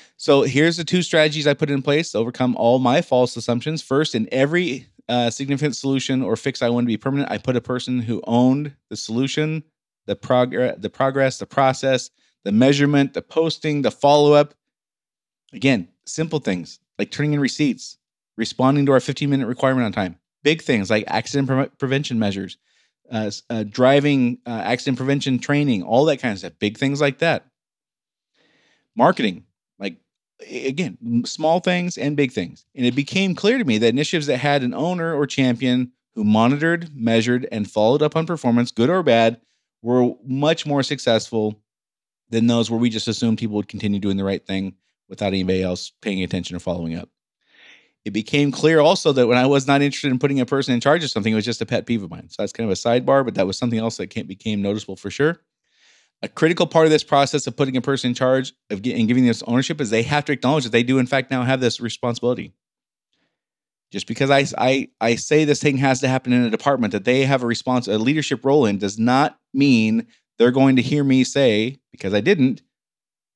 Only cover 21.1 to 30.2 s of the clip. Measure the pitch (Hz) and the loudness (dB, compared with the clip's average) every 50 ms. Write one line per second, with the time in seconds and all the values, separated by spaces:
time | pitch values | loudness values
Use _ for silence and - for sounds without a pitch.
21.1 | - 107 113 - - 139 139 127 135 131 143 - _ - - 127 135 139 143 - | -4 -4 -4 -2 -2 -2 0 0 0 0 0 -2 _ -6 -4 -2 -2 -2 -2 -2
22.1 | 127 113 110 101 95 98 98 92 - _ _ _ _ _ _ _ _ _ _ - | -2 -2 0 -2 -2 -4 -8 -10 -14 _ _ _ _ _ _ _ _ _ _ -10
23.1 | - 110 110 104 101 - - - 117 110 107 104 101 - 127 127 139 143 139 147 | -6 -6 -6 -6 -8 -10 -12 -8 -6 -6 -6 -6 0 2 4 6 6 6 4 4
24.1 | 143 135 127 120 123 127 - 123 117 110 85 98 123 120 - 143 131 123 131 131 | 2 2 2 0 -2 -4 -8 -10 -8 -6 -4 -2 -4 -2 -2 -4 -4 -2 0 -2
25.1 | 139 135 - 139 131 123 - - 143 143 147 143 120 95 87 - 110 127 147 160 | -2 0 0 -2 -2 -2 -2 0 0 0 2 0 0 -2 -2 0 2 4 4 4
26.1 | 147 127 - 120 101 98 - 87 - - 104 104 110 - 143 135 139 139 151 143 | 2 0 -2 -6 -6 -6 -10 -14 -8 -4 -4 -4 -2 -2 -2 -2 0 0 -2 -2
27.1 | 131 - 165 170 143 98 _ _ _ _ _ _ _ _ _ _ _ _ _ _ | 0 0 0 0 0 -2 _ _ _ _ _ _ _ _ _ _ _ _ _ _
28.1 | _ _ _ _ _ _ _ _ _ _ _ _ _ _ _ _ - 110 120 165 | _ _ _ _ _ _ _ _ _ _ _ _ _ _ _ _ 0 2 4 4
29.1 | 185 - 131 104 87 - - _ _ _ _ _ _ - 98 98 85 _ _ _ | 4 4 0 -2 -2 -4 -12 _ _ _ _ _ _ -10 -10 -10 -10 _ _ _
30.1 | _ _ | _ _